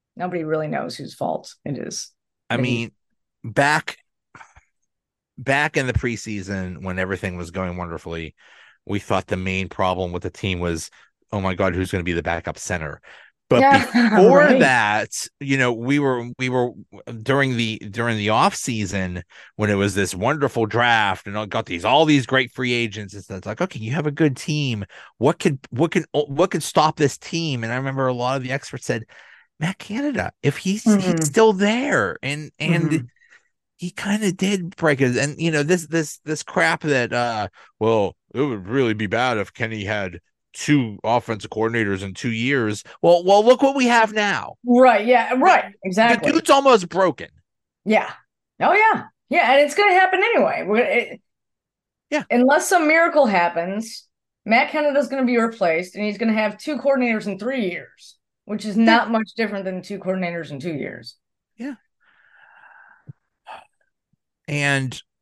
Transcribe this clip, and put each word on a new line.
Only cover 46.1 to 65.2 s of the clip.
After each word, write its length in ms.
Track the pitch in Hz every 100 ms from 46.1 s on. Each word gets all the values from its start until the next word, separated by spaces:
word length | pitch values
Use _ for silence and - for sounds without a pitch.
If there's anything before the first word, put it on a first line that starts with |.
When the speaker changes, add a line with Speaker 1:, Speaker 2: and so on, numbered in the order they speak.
| 233 -
Speaker 2:
the 60 | 311
dude's 100 | -
almost 380 | 277 277 233 175
broken. 400 | 175 185 143 82 _ _ _ _ _
Speaker 1:
Yeah. 260 | - 113 - - _ _ _ -
Oh, 120 | 190
yeah. 320 | 381 440 381 - _ -
Yeah. 240 | 320 240
And 80 | 269
it's 140 | 294
gonna 180 | 294 403
happen 280 | 370 370 370
anyway. 440 | 427 415 180 147 170
We're, 180 | 214
it, 360 | 202 214 - - _ _ _ _ _ _ _ _ -
Speaker 2:
Yeah. 120 | 294 -
Speaker 1:
unless 380 | 240 254 302 359
some 180 | 359 311
miracle 380 | 320 339 339 262
happens, 800 | 190 170 170 175 202 226 - - _ _ _ -
Matt 240 | 226 294
Canada's 380 | 302 294 277 269
gonna 180 | 269 247
be 100 | 240
replaced, 560 | 226 226 180 160 185
and 100 | -
he's 120 | 208 208
gonna 140 | 226
have 240 | 220 214 208
two 200 | - 294
coordinators 480 | 285 269 247 220 185
in 120 | 190
three 320 | 220 269 196
years, 460 | 170 - _ - _ _ _ -
which 180 | 208
is 120 | 208 202
Speaker 2:
Yeah. 60 |
Speaker 1:
not 260 | 226 233 214
much 220 | 226 214 -
different 300 | 220 196 190
than 160 | 185
two 160 | 180 202
coordinators 520 | 180 190 175 170 147
in 80 | 139
two 140 | 165
years. 420 | 151 - - - - _ _ _ -
Speaker 2:
Yeah. 180 | 254 254 _ _ _ _ _ _ _ _ - - - _ - - _ _ - - - _ _ _ _ _ _ _ -
And 520 | 147 143 139 131 - - _